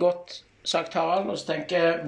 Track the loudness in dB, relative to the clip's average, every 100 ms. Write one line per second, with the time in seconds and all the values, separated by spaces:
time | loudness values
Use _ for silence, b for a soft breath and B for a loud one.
0 | 2 0 -6 -18 -20 _ -2 -2 -2 0
1 | 2 2 0 -4 -4 -4 0 2 4 2